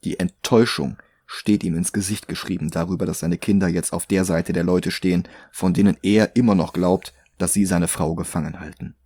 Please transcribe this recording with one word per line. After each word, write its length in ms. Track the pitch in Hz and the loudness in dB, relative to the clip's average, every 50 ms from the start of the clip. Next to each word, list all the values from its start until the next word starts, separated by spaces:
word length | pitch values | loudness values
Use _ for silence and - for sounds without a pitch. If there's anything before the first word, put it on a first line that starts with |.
| - | -6
Die 160 | - - - | -6 -4 -2
Enttäuschung 760 | 90 90 _ _ _ - 131 113 120 113 - - 73 65 - - - _ _ _ _ | -4 -4 _ _ _ 2 4 4 4 4 2 -2 -4 -4 -6 -10 -20 _ _ _ _
steht 380 | _ - - - - 104 101 - | _ -16 -6 0 2 2 2 2
ihm 120 | 87 82 | -2 -2
ins 180 | 82 87 - - | -2 -2 -2 -2
Gesicht 340 | 107 98 92 104 - - - | -2 -2 -2 -4 -6 -6 -10
geschrieben 420 | 95 - - - 95 87 80 76 | -10 -8 -6 -6 -6 -4 -4 -4
darüber, 360 | - - 82 87 92 87 95 | -4 -4 -4 -2 -2 -4 -2
dass 140 | 90 90 - | -4 -4 -2
seine 180 | - 85 87 87 | -2 -2 -2 -2
Kinder 300 | - - 101 98 95 90 | 0 2 2 2 4 2
jetzt 260 | 87 87 85 - - | 0 0 -2 -2 -4
auf 120 | 87 - | -6 -4
der 200 | _ 101 95 92 | _ 0 0 2
Seite 280 | 90 85 82 87 - 90 | 2 0 -2 0 -2 -2
der 100 | 87 85 | -2 0
Leute 280 | 87 92 90 87 90 | 2 2 2 0 -2
stehen, 360 | - - - 95 90 87 87 - - - - _ | -6 -2 0 0 2 2 0 -4 -10 -20 -20 _
von 220 | _ - - 95 87 | _ -4 -2 0 2
denen 240 | 85 101 101 90 - - | 4 4 4 2 2 0
er 320 | 95 104 107 110 - - | 2 4 4 4 4 2
immer 200 | 123 123 113 101 | 2 4 4 4
noch 180 | 90 78 - - | 2 2 0 -2
glaubt, 400 | 82 90 90 92 95 - - _ _ _ _ _ _ | -2 2 2 2 0 0 -8 _ _ _ _ _ _
dass 160 | 92 87 - | -4 -2 0
sie 120 | 101 98 | 0 0
seine 220 | 90 90 85 85 82 | 2 2 0 0 0
Frau 280 | - - 82 78 80 | -2 -2 -2 -2 -2
gefangen 440 | 85 80 - - 87 76 78 80 - | -4 -6 -6 -4 -6 -6 -6 -10 -12
halten. 360 | 78 76 - _ - - - _ _ | -14 -16 -14 _ -14 -14 -14 _ _